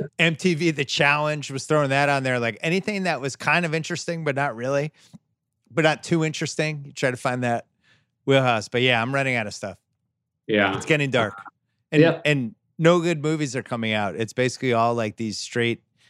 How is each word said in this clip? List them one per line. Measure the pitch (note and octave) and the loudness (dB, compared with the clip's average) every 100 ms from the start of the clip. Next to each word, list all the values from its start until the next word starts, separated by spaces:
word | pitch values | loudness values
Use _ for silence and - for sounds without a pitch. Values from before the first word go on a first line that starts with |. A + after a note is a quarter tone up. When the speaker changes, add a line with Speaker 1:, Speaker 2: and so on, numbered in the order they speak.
Speaker 1:
<laughs> | D3 - | -8 0
Speaker 2:
M | E3 D#3 | 0 2
T | F#3 | 0
V | D#3 E3 | 2 0
The | D3 | 0
Challenge | C3 - C#3+ D3 D3+ D3+ C3+ | -2 2 2 2 0 -4 -6
was | C3+ | -8
throwing | - D3+ C#3 | 0 2 2
that | C#3 C#3+ | 2 2
on | C#3 | 2
there. | C3 B2 | 0 0
Like, | A#2 G#2 | -2 -2
anything | D#3+ F#3 G3+ G3+ | -2 -2 -2 -4
that | F#3 C#3 | -2 -2
was | C3+ - | -4 -4
kind | D3+ E3 | 0 0
of | E3+ | 0
interesting, | D#3+ - E3+ - E3 | -4 -4 -8 -6 -4
but | D3 | -2
not | C3+ C#3+ | -2 -2
really, | A2+ B2+ C#3 D3+ _ _ - _ _ _ _ _ | -4 -2 -2 -2 _ _ -20 _ _ _ _ _
but | C#3 | 2
not | D#3 C#3+ | 2 2
too | - E3+ | 0 0
interesting. | D#3 - D#3 - D#3 D3 | 0 -2 -6 -4 -4 -4
You | C#3 | -12
try | - C3+ | -2 -2
to | B2 | 0
find | C3 B2 | -4 -2
that | B2 A#2 - _ _ _ _ _ - | -2 -2 -6 _ _ _ _ _ 2
wheelhouse. | C3+ B2+ A2+ - | 4 4 0 0
But | A#2+ | 0
yeah, | B2+ A#2 | 2 2
I'm | A#2+ | 0
running | C#3 C3+ A#2+ | -2 0 -2
out | G#2 | -4
of | |
stuff. | - G2+ F#2 _ _ _ _ _ _ - | -8 -12 -12 _ _ _ _ _ _ 0
Speaker 1:
Yeah. | G#2 G2 G2 | 2 2 0
Speaker 2:
It's | - | 0
getting | D3+ C#3 | 2 2
dark. | A#2+ G#2+ - - _ _ _ - | 0 0 -4 -20 _ _ _ 0
And, | D3 | 4
Speaker 1:
Yep. | E3 D#3+ | 4 4
Speaker 2:
and | D3+ C#3 A#2 - _ - | 0 0 -2 -8 _ 2
no | E3 F3 | 4 4
good | F3 D#3+ | 2 0
movies | D3+ D#3 D3 B2 | -2 -2 -2 -6
are | |
coming | - A#2 A2+ | -6 -4 -2
out. | G#2+ G2+ E2+ | 0 -2 -2
It's | A2 | -4
basically | - B2+ - C3 | 0 -2 0 0
all, | A2+ A#2 | 2 2
like, | A#2 G#2+ G2+ | 2 -2 -4
these | A2 G2 | -6 -6
straight | - B2 A#2 A#2 _ _ | -6 -2 0 -2 _ _